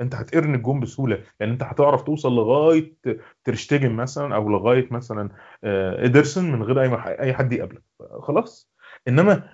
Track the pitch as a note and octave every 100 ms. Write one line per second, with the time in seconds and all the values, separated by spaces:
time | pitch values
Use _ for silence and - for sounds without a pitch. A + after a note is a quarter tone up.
0 | B2 A#2+ B2 D#3+ D3+ B2+ A2+ C#3+ A2+ -
1 | B2+ G2 - - A2 B2 B2 - C#3+ C#3
2 | D3 D3+ C3 A#2+ A2 C#3+ D#3 D#3+ D#3 -
3 | C3+ C#3+ - _ - A2 - C#3+ C3 A2
4 | C3 C#3+ C#3+ G#2+ G#2+ G2+ A2 B2+ B2+ A#2
5 | B2 G#2+ G2+ - - - G#2+ G2 F#2+ F2+
6 | B2+ C#3 C#3+ F#3 F3 A#2+ G#2+ C3 C3 A2+
7 | - - C3+ B2+ C3 A#2+ F#2+ - _ _
8 | - A1 - D#3 A#3+ - _ _ - -
9 | B2 C3+ G3+ - -